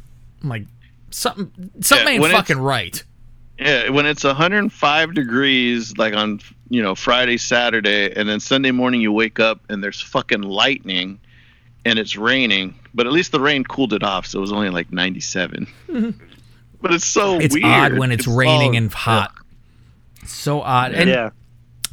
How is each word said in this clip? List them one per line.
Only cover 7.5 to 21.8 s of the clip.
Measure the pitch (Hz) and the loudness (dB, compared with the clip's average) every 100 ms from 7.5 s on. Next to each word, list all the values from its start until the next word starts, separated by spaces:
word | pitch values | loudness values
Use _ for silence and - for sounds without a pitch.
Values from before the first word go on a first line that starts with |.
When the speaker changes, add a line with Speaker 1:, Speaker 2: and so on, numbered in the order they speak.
| 120 120 113 101 104 101 | 0 2 2 2 2 0
Speaker 2:
and | - 107 | -2 -2
then | 107 | -2
Sunday | - 135 135 | 0 0 2
morning | 127 123 123 | 0 0 0
you | 110 | 2
wake | 107 110 - | 2 0 2
up | 110 107 - | 0 0 -6
and | 104 | -8
there's | 101 - | -6 -8
fucking | - 135 - 110 | -6 -4 -2 -4
lightning | 98 98 131 139 98 90 92 98 - - - _ _ - | -4 -6 -6 -6 -6 -6 -6 -12 -20 -20 -20 _ _ -8
and | 117 113 | -4 -2
it's | 98 101 | -4 -4
raining, | 117 131 120 98 92 - - | -2 0 0 -2 -4 -10 -8
but | 117 120 | -4 0
at | |
least | 165 175 | 0 0
the | 147 | 0
rain | 143 139 | 0 0
cooled | 123 - 123 | -2 -2 -2
it | 101 | 0
off, | 101 95 - | -2 -4 -6
so | 98 | -6
it | |
was | 98 | -4
only, | 104 101 | -2 -2
like, | 87 82 | -4 -4
ninety-seven. | 92 95 92 - 95 87 - - - - | -4 -4 -4 -6 -4 -4 -6 -10 -12 -8
Speaker 1:
Mm-hmm. | 262 226 - - - - - - - | -4 -4 -6 -16 -20 -20 -20 -20 -6
Speaker 2:
But | 170 | -2
it's | 170 - | -2 0
so | - 202 175 | 0 2 2
Speaker 1:
It's | 156 | 2
Speaker 2:
weird. | 147 - | 2 2
Speaker 1:
odd | 131 143 127 | 4 2 2
when | 127 | 0
it's | 117 123 | 0 0
Speaker 2:
It's | 120 | 2
Speaker 1:
raining | 135 156 139 | 4 4 4
Speaker 2:
all | 117 | 2
Speaker 1:
and | 110 | 0
hot. | - 117 107 101 - | -2 0 0 0 -8
Speaker 2:
Ugh. | - - - - - _ _ - | -20 -20 -20 -20 -20 _ _ -20
Speaker 1:
It's | - | -16
so | - 147 143 | -6 -4 -2
odd. | - 123 127 | 0 0 2
And | - 170 | 2 2
Speaker 3:
Yeah. | 127 110 - - - - - | 2 -2 -8 -20 -20 -20 -14